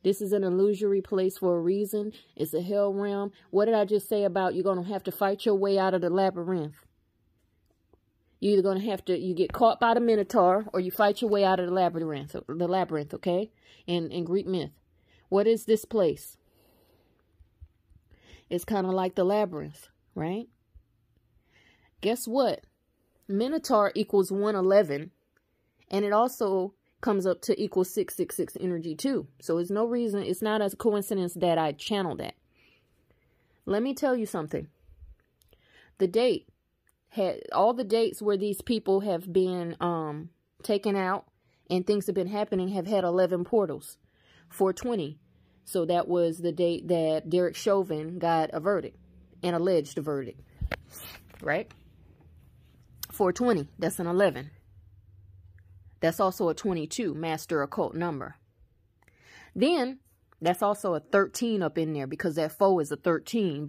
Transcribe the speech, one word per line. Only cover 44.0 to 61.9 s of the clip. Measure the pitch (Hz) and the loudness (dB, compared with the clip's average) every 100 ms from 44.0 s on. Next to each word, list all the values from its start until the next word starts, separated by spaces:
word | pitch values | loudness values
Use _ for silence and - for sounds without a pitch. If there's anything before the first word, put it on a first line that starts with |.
| _ _ _ _ _ | _ _ _ _ _
Four | - 190 | 0 0
twenty. | 185 247 226 147 151 _ _ _ _ - | 0 -4 -4 -4 -10 _ _ _ _ -6
So | 185 | -4
that | 165 175 - | 0 0 2
was | 175 170 165 | 2 0 0
the | 170 | -4
date | 170 175 170 165 | 0 0 0 -2
that | 175 160 156 160 | 0 2 0 0
Derek | 180 180 - | 0 0 0
Chauvin | 180 196 185 151 156 180 | 0 2 0 -6 -6 -4
got | 170 165 156 | 0 0 0
a | 160 | -2
verdict, | 170 196 - - - - - - | -2 -2 -4 -16 -20 -20 -20 -6
an | 175 | -2
alleged | 170 175 175 147 - | 0 2 0 0 -8
verdict, | 147 143 123 - - - - - - - - - - - | -4 -6 -6 -14 -20 -10 -8 -8 -12 -18 -18 -20 -20 -10
right? | - 160 226 - - - - _ - - - _ _ _ _ - - | -4 -4 -4 -18 -20 -20 -20 _ -20 -20 -20 _ _ _ _ -20 -18
Four | - 190 | 0 0
twenty, | 175 247 196 143 - | 2 0 0 -2 -4
that's | 165 - | -4 -2
an | 170 | -2
eleven. | 180 196 123 143 - _ - - - - - - - - - - - - _ | 2 2 2 -12 -18 _ -20 -20 -20 -20 -20 -20 -20 -20 -20 -20 -20 -20 _
That's | 165 165 | -2 2
also | 196 - 175 | 0 2 0
a | |
twenty-two, | 156 202 175 156 - 208 | 0 -2 -2 -4 -4 -4
master | 147 165 156 - 160 | -4 -6 -6 -2 -2
occult | 139 - 156 | -2 -2 -4
number. | 160 175 143 - - _ _ _ _ _ _ _ _ _ - - 185 | -2 -4 -6 -10 -16 _ _ _ _ _ _ _ _ _ -20 -14 0
Then, | 269 339 247 262 _ _ _ _ | 2 2 -2 -6 _ _ _ _
that's | 160 180 | -2 0
also | 208 208 196 | 0 0 -2
a | 160 | -4
thirteen | - 202 196 - 233 214 | 2 2 2 -2 -2 0
up | 165 - | -2 -2
in | 160 | -4